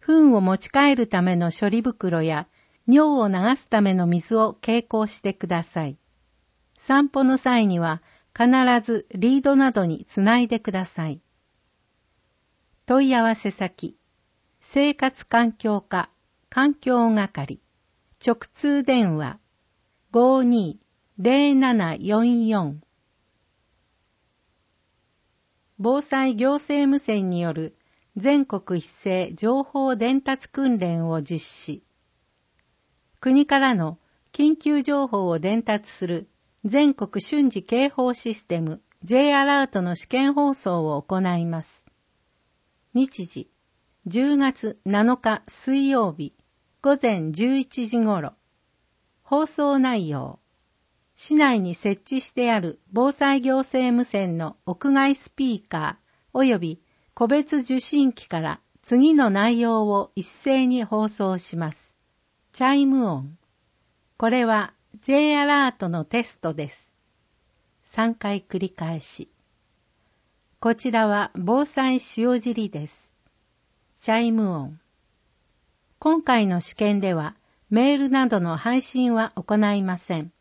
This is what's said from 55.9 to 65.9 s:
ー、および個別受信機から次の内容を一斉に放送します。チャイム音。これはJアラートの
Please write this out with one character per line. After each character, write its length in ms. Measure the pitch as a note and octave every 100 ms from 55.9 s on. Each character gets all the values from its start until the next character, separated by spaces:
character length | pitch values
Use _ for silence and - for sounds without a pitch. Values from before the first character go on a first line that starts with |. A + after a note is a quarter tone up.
| -
ー、 280 | _ _ _
お 100 | B3+
よ 160 | C4+ G#3+
び 240 | E3+ E3 _ _ _
個 140 | - A#3
別 300 | C#4+ D4 D4+
受 200 | A#3+ C4
信 340 | - D4 C4+
機 140 | - -
か 140 | E3+
ら 200 | D#3+ - _ _
次 320 | - B3 D4
の 160 | D#4 A#3+
内 300 | G3 G#3+ A#3
容 260 | A#3 A3+ G#3+
を 240 | G3+ - -
一 100 | -
斉 400 | - C#4+ C4 B3+
に 160 | B3+
放 260 | G#3+ G#3+ G#3+
送 300 | G#3+ G3 F#3
し 180 | - E3
ま 140 | D#3+
す。 220 | - _ _ _ _ _ _ _
チ 120 | -
ャ 120 | B3+ C#4
イ 80 |
ム 260 | C#4 C4+ A3+
音。 280 | D3 C#3 E3 _ _ _ _ _ _ _ _
こ 100 | A3+
れ 160 | B3+
は 300 | A#3 G#3+ G3 _ _ -
J 380 | - C#4 D4+ D4
ア 80 | C#4+
ラ 260 | D4 C4+
ー 20 |
ト 140 | -
の 160 | F3+